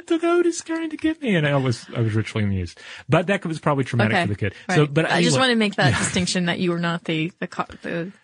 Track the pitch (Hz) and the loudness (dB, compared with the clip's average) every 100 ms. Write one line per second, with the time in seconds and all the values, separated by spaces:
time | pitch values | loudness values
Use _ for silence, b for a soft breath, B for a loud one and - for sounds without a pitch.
0 | - 330 339 349 349 339 - 330 330 311 | -2 0 2 2 2 -2 -6 -6 -6 -4
1 | 311 320 269 180 147 143 131 120 - - | -4 -2 0 2 2 2 0 -2 -6 -4
2 | 113 110 104 110 104 95 87 B B B | 0 0 -2 -2 0 -2 -4 B B B
3 | - 156 180 196 175 156 160 139 127 120 | 0 0 2 -2 -2 -4 0 0 0 0
4 | 110 139 110 101 101 B - 180 147 139 | 2 2 0 -2 -4 B -2 2 2 2
5 | 160 147 175 - 254 233 208 202 165 98 | 2 2 4 4 4 4 2 2 2 2
6 | 170 180 180 185 175 170 180 170 170 170 | 0 0 0 0 0 0 0 0 -2 -2
7 | - 160 165 - 185 - - - - 170 | -2 -2 -4 -6 -8 -6 -8 -10 -8 -6
8 | 175 - | -8 -12